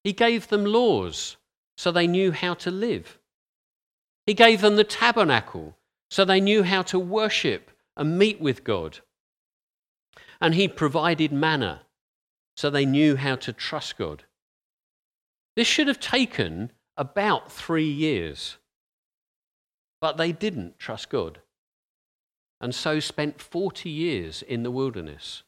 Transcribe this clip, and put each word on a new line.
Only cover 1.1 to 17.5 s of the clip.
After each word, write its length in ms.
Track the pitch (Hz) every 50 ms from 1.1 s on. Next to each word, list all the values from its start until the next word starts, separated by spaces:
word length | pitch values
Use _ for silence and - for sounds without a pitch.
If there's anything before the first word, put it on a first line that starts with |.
| 76 - - - - _ _ _ _ _ _ _ _
so 140 | - - 175
they 160 | 170 175 170
knew 240 | 175 175 185 190 185
how 220 | 160 - 180 180 175
to 160 | 170 - 180
live. 480 | 185 190 220 240 160 90 80 - - _ _ _ _ _ _ _ _ _ _ _ _ _ _ _ _ _ _ _ _ _ _
He 80 | - 214
gave 280 | 185 233 233 226 190
them 140 | 202 214 208
the 80 | 208 208
tabernacle 920 | 208 - - 226 240 226 233 196 156 131 113 - - - 87 78 78 - _ _ _ _ _ _ -
so 120 | - - 196
they 160 | 185 190 190
knew 240 | 196 202 214 214 190
how 200 | 175 190 190 180
to 160 | - - 185
worship 720 | 180 175 196 220 220 214 - - - 147 101 87 - _ _ _ _ _ _
and 220 | - 147 156 170 180
meet 200 | 202 220 208 -
with 240 | 160 143 123 - -
God. 360 | - 107 90 80 78 - - - _ _ _ _ _ _ _ _ _ _ _ _ _ _ _ _ _ _ _ _ _ _ - - - - -
And 160 | 170 160 160
he 120 | 180 202
provided 640 | 185 190 - 160 143 131 160 151 175 165 156 160 147
manna 500 | 143 139 156 160 156 139 117 90 73 67 - _ _ _ _ _ _ _ _ _ _ _ _ _ _
so 140 | - - 147
they 160 | 143 143 139
knew 300 | 135 135 143 156 151 143
how 200 | 135 139 139 131
to 160 | 123 - - 117
trust 440 | - - - 156 151 - - -
God. 260 | - 101 78 76 - - _ _ _ _ _ _ _ _ _ _ _ _ _ _ _ _ _ _ _ _ _ _ _ _ _ -
This 120 | 226 233
should 200 | - - - 302
have 120 | 285 254 -
taken 720 | - - - 262 262 - - - 104 85 80 87 110 120 - _ _ _ _
about 520 | - 139 131 - 202 202 214 165 - - -